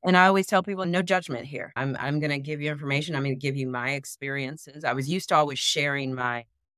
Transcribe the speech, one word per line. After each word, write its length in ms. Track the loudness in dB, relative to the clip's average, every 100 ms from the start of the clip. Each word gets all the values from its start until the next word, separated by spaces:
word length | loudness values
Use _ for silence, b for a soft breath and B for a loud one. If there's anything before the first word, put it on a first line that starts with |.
And 100 | 4
I 120 | 8 8
always 200 | 6 4
tell 160 | 2
people, 220 | 2 -2
"No 160 | 0 0
judgment 460 | 2 0 0 -6 -6
here. 260 | -10 -8
I'm, 220 | -4 -2 -2
I'm 220 | -2 0
gonna 180 | 0 -2
give 220 | -4 -6
you 100 | -4
information. 440 | -4 -2 -2 0 -2
I'm 60 |
gonna 120 | -2
give 220 | -2 -2 -2
you 100 | -4
my 260 | -2 -4
experiences." 920 | -4 -8 -10 -8 -6 -6 -10 -14 -6
I 80 | -2
was 160 | -2 0
used 220 | -2 2
to 60 | 2
always 220 | 2 0
sharing 560 | -2 0 0 0 -4
my, 300 | -2 -2 -4 -8 _ _